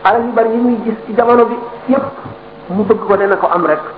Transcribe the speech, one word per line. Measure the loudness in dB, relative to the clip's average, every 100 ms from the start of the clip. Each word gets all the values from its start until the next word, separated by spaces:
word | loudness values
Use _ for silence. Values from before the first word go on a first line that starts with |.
alal | 2 0
yu | 0
bari | 0 0
yi | 2
muy | 0 0
gis | -4 -6 -4
ci |
jamono | 0 4 4
bi | 4 0 -10 -12 -2
yépp, | 0 -2 -12 -16 -18 -20 -20 -6
mu | -4
bëgg | 2 0 2
ko | 2
dana | 2 2
ko | 2
am | 0 0
rek. | -2 -4